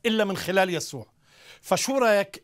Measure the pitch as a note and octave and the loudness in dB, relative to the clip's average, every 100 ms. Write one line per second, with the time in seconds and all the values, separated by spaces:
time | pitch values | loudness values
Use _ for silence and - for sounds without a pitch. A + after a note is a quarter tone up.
0 | A#3 A3 G3+ F3+ - F#3+ F#3+ D#3+ - C3+ | 0 0 0 -2 -2 0 2 -2 -6 -12
1 | A2 _ _ _ - - - F#3 - C4+ | -16 _ _ _ -20 -20 -2 -2 0 2
2 | A#3 G#3 G3 - | 4 4 0 -8